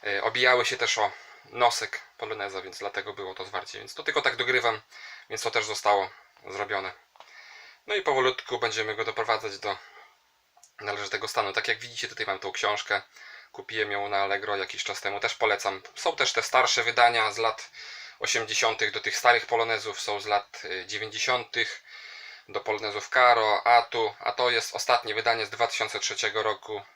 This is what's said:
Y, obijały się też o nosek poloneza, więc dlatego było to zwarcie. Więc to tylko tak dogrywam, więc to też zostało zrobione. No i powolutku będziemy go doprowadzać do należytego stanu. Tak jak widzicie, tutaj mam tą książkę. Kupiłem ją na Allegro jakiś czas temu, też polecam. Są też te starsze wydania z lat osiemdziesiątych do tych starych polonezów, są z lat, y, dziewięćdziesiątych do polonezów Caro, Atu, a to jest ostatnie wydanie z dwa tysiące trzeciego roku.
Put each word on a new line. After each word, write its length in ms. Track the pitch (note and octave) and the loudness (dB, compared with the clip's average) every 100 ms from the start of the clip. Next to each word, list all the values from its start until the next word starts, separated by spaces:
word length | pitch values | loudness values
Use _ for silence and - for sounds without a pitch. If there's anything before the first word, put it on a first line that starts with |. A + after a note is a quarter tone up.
| G#2 | -4
Y, 160 | G2+ | -2
obijały 420 | G#2+ A#2+ B2+ B2+ | 0 4 6 6
się 120 | A#2 C3 | 4 0
też 220 | A#2 - | 0 2
o 120 | G#2 - - - | 0 0 -18 -20
nosek 560 | - A#2+ A#2+ - A2 - - _ | -14 2 4 4 -6 -8 -14 _
poloneza, 440 | A2 A2 G2+ G2 | -8 -6 -6 -6
więc 160 | F#2 F2+ | -10 -8
dlatego 340 | G2+ G2+ G2 | -6 -6 -6
było 220 | G2 F#2 | -8 -10
to 100 | F#2 | -10
zwarcie. 340 | F#2+ F#2+ - G#2 | -8 -8 -8 -12
Więc 160 | G#2 | -12
to 80 | - | -6
tylko 200 | - D3+ | -2 0
tak 140 | C#3 A#2 | 0 0
dogrywam, 440 | B2 B2+ A#2 G#2+ - - - - - | 2 2 2 -2 -8 -20 -18 -18 -12
więc 120 | A2 | -4
to 80 | A#2+ | -2
też 140 | A2+ | 0
zostało 460 | G#2+ G#2+ G#2 G2+ F#2+ - - _ - | -2 0 4 4 2 -6 -20 _ -12
zrobione. 440 | G2 G2+ G2+ F#2+ - _ _ - - - - - - - | -6 -2 -2 -4 -10 _ _ -20 -20 -20 -20 -20 -20 -4
No 80 | |
i 80 | G#3 | -2
powolutku 560 | F3 C3+ B2+ B2+ - B2 | 2 4 4 0 -6 -2
będziemy 360 | A#2 G#2+ A2 | -2 0 -2
go 100 | G#2+ | -2
doprowadzać 540 | A2 A2 A2 A2 A2 G2 | -4 -2 0 0 0 -6
do 200 | G#2 F#2+ - - - _ _ _ _ _ - - | -4 -6 -8 -20 -20 _ _ _ _ _ -20 -10
należytego 480 | G#2 G#2 G2 G#2 G#2+ | -6 -6 -4 -6 -4
stanu. 240 | - G2+ | -2 0
Tak 160 | G#2 A2+ | -2 -2
jak 100 | A2 | -4
widzicie, 300 | A#2+ A#2+ - | -4 -8 -8
tutaj 180 | - G#2 | -4 -4
mam 120 | F#2+ | -2
tą 140 | G2 | -4
książkę. 500 | - G#2 G#2 - G2+ - - - - - | -2 0 0 0 -2 -2 -20 -20 -20 -18
Kupiłem 400 | - F#2+ A2 G#2 | -16 -8 -4 -2
ją 160 | G2+ G2+ | -2 0
na 100 | G2+ | 0
Allegro 380 | G2 G2+ G#2 G2+ | 0 -2 -2 -4
jakiś 280 | F#2 - | -4 -6
czas 160 | - G2 | -6 -4
temu, 200 | G2 G2+ | -4 -2
też 140 | A2+ | -2
polecam. 480 | - A2+ G2+ G2+ F#2+ - | 0 2 2 0 -4 -12
Są 220 | - E3+ - | -4 -4 0
też 160 | C3+ | 0
te 100 | - | 0
starsze 400 | - B2+ - - | 2 2 4 2
wydania 500 | A#2 A#2 A#2+ A#2 A2 | 2 6 6 6 0
z 60 | G2+ | 2
lat 320 | A2+ - - - - - - - | 0 0 -12 -16 -16 -16 -16 -8
osiemdziesiątych 720 | - A#2 A2 A2 A2+ G#2+ A2 | 0 0 0 2 2 2 -2
do 100 | G#2+ | -2
tych 160 | G#2 - | -4 4
starych 300 | B2 A#2+ - | 6 6 4
polonezów, 540 | A#2 A2+ A2 A2 G2 | 2 2 0 -2 -6
są 200 | - G#2 | -4 -4
z 60 | G#2 | 0
lat, 360 | G#2 - - | 0 0 -14
y, 220 | - F#2 F2+ | -8 -8 -6
dziewięćdziesiątych 960 | G#2+ A2 A2 - B2 A2+ A#2+ A2+ - - - - - - - - | -6 -6 -4 0 0 0 -2 -2 -4 -16 -20 -18 -18 -18 -20 -8
do 120 | G2+ | -6
polonezów 480 | - G#2+ G#2+ G#2 - | -2 -2 -2 -6 0
Caro, 580 | C3+ B2 A#2 G#2+ G2+ A#2 | 6 8 8 6 4 6
Atu, 480 | A#2+ A#2 A#2+ A2 - | 6 6 0 0 0
a 120 | - | -4
to 180 | A#2+ B2 | 2 2
jest 240 | A#2 - | 2 -2
ostatnie 400 | - - B2 A2 | -6 2 2 2
wydanie 320 | G#2+ A2+ A2+ G#2 | 0 2 2 -2
z 40 | |
dwa 160 | - A#2 | 0 0
tysiące 340 | - G#2+ G#2+ | 0 -4 -2
trzeciego 420 | - G#2 A2 G#2+ | -4 -2 -2 0
roku. 400 | G#2+ G#2 - G#2 - | 0 -2 -6 -10 -10